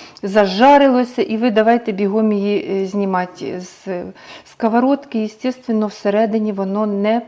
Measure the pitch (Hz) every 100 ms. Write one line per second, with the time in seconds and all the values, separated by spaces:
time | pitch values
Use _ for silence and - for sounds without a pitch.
0 | - - 202 208 196 190 269 285 277 247
1 | 247 - - 220 240 214 220 233 226 190
2 | 196 214 220 202 202 202 - 190 190 202
3 | 190 185 180 - 113 180 180 - 190 180
4 | 180 - - - - - 226 233 262 277
5 | - 220 214 - 254 254 - 220 208 -
6 | 202 208 220 220 214 196 190 202 214 202
7 | 208 233